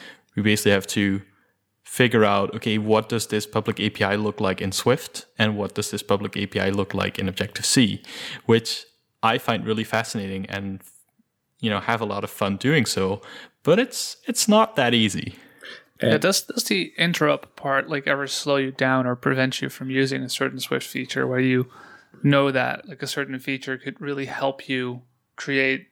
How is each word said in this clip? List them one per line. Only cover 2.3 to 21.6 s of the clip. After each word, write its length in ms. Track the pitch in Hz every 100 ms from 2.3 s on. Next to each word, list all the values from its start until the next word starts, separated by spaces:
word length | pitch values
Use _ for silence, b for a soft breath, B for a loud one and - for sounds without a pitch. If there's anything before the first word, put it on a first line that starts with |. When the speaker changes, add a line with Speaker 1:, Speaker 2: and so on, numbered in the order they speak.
| 101 98
Speaker 1:
okay, 240 | 113 120 107
what 320 | 107 110 110
does 160 | 117 -
this 200 | 107 104
public 320 | 131 110 107
A 100 | 104
P 140 | -
I 120 | 101 104
look 240 | 107 -
like 220 | 101 95
in 100 | 98
Swift? 540 | - 123 135 - - - -
And 180 | 107 104
what 160 | 98
does 160 | - 104
this 140 | 101
public 340 | - 101 104 101
A 80 | 101
P 140 | 101
I 100 | 95
look 240 | 101 98
like 240 | 98 95 -
in 100 | 95
Objective-C? 760 | - 110 - - - 110 - B B B B -
Which 400 | 113 113 - - _ _ -
I 160 | 113 117
find 260 | - 110 110
really 180 | 110
fascinating 640 | 110 113 113 110 98 95 95
and, 360 | 98 98 95 - _ _ _ _ _ _ -
you 120 | 117
know, 80 | 101
have 200 | - 113
a 60 | 110
lot 180 | 101
of 60 | 101
fun 280 | - 101 98
doing 280 | 127 156 107
so, 360 | - 95 104 B B B _
but 160 | - 185
it's, 380 | 254 - - - -
it's 200 | 240 -
not 280 | 214 220 -
that 180 | 120
easy. 400 | 120 107 90 76 - B B B B B -
Speaker 2:
Yeah, 140 | -
Speaker 3:
Uh, 40 | 151
Speaker 2:
does, 240 | 175 196
does 220 | - - -
the 280 | 202 160 -
interrupt 600 | 170 170 151 139 - -
part, 340 | 143 135 156
like, 160 | 147 139
ever 220 | 139 135
slow 300 | - 147 139
you 140 | 135
down 360 | 131 131 131 127
or 80 | 123
prevent 440 | 139 131 131 -
you 80 | 135
from 200 | - 131
using 320 | 131 135 135
a 80 | 127
certain 300 | - 135 131
Swift 260 | - 135 -
feature 400 | 131 127 131 127
where 140 | 127
you 320 | 131 127